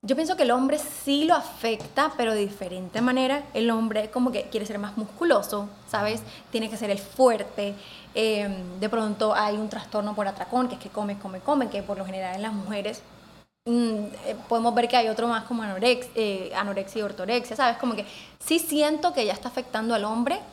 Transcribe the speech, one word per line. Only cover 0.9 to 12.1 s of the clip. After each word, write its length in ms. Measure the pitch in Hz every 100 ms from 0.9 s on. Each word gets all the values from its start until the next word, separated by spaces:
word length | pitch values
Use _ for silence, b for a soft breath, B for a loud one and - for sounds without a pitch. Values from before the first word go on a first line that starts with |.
| - - 285
lo 100 | 311
afecta, 760 | 330 - - 226 220 - - 302 302
pero 160 | 226
de 80 | 220
diferente 600 | 202 202 185 185 185 214
manera. 400 | 240 254 262 277 285
El 180 | - 233
hombre 400 | 226 226 214 214
como 220 | 254 247
que 120 | 240
quiere 200 | - 220
ser 140 | 208 208
más 180 | 202 202
musculoso, 720 | 208 - 339 240 196 208 202 - -
¿sabes? 340 | 220 208 220 - B -
Tiene 200 | 226 220
que 80 | 214
ser 100 | 214
el 80 | 196
fuerte. 760 | - - 262 220 196 - 202 202 B B B
Eh, 340 | - 220 214 202 190 180 185
de 80 | 208
pronto 460 | 226 214 208 214
hay 220 | 202 208 214
un 120 | 214
trastorno 460 | 214 - 214 208
por 120 | 208 196
atracón, 420 | 196 196 247 247
que 60 | 240
es 40 |
que 80 | 208
come, 300 | - 202 202
come, 220 | 196 185
come, 280 | - 285 240
que 140 | 202
por 140 | 196 196
lo 60 |
general 280 | 190